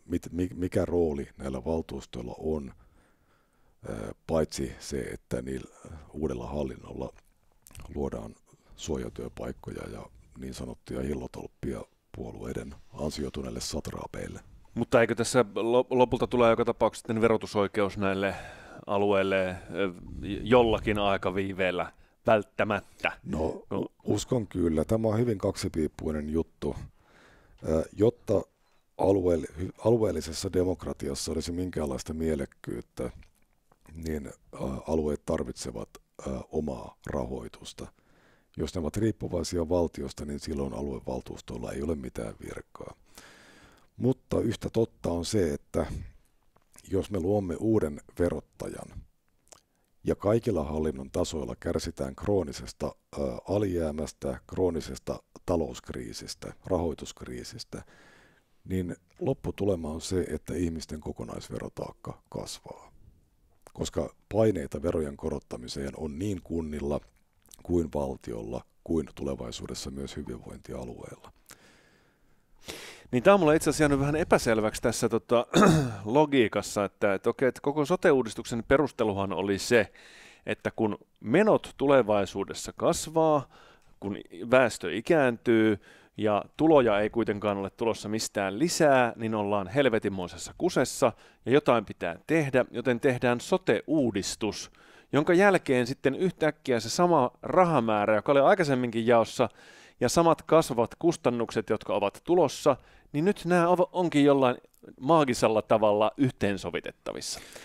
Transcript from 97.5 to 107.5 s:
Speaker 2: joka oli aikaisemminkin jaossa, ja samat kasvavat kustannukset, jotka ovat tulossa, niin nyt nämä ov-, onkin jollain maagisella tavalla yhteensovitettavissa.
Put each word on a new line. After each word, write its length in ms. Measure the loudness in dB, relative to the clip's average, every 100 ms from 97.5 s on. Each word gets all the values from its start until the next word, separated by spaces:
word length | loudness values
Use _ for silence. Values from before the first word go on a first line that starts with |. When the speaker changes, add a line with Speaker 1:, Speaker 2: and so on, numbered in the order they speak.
| 4 4 4 2 2 4 4
Speaker 2:
joka 160 | 4
oli 80 | 6
aikaisemminkin 680 | 6 6 4 0 0 0 4
jaossa, 420 | 6 4 2 -2 -2 -20 -20 -20 _
ja 100 | 2
samat 320 | 4 6 4
kasvavat 540 | 4 4 4 0 -2 0
kustannukset, 680 | 0 2 0 0 -2 -2 -2
jotka 240 | -2 -2
ovat 280 | 0 0 -2
tulossa, 540 | 0 4 4 2 0 0 -4 -20 _
niin 120 | -2 0
nyt 200 | 0 2
nämä 220 | 4 4
ov-, 220 | 4 2
onkin 340 | 0 2 4 6
jollain 320 | 6 4 2 -6 _ -20 -6
maagisella 600 | 4 6 6 4 4 4
tavalla 500 | 4 4 6 4 2 2
yhteensovitettavissa. 1200 | 0 2 -2 -2 -4 -6 -6 -10 -10 -10 -10 -10 -14